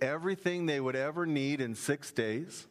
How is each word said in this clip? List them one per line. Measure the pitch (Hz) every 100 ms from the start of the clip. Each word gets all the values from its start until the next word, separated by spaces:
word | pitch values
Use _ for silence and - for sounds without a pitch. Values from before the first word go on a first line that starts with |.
everything | 131 160 180 190 180 175 165
they | 143
would | 131 131
ever | 143 165 165
need | 147 139 143
in | 120
six | 110 - 147 -
days. | - 110 113 175 - -